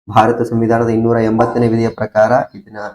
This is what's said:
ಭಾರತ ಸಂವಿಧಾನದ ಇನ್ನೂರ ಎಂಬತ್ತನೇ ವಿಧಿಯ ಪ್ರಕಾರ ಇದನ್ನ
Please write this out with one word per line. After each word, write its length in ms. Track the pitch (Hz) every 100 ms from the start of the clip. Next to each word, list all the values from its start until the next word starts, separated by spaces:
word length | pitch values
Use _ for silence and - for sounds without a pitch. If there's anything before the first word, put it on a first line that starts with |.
| -
ಭಾರತ 320 | 110 110 117
ಸಂವಿಧಾನದ 460 | 117 117 113 113 117
ಇನ್ನೂರ 280 | 113 117 117
ಎಂಬತ್ತನೇ 520 | 110 110 123 120 117
ವಿಧಿಯ 200 | 113 113
ಪ್ರಕಾರ 680 | - 110 107 110 127 - 104
ಇದನ್ನ 200 | 101 107 104